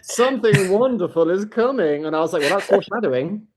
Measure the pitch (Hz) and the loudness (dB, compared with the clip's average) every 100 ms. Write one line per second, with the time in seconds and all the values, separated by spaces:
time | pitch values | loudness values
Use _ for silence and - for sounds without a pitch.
0 | - - 247 269 220 202 185 196 262 240 | -10 0 0 2 2 2 2 2 2 0
1 | 170 165 165 185 208 226 240 269 160 147 | -2 0 0 0 -2 -2 -2 0 0 -2
2 | 156 156 165 170 143 190 - 202 - 226 | 0 0 0 0 0 0 2 0 0 -4
3 | 196 127 147 208 - | -2 -2 -2 -6 -12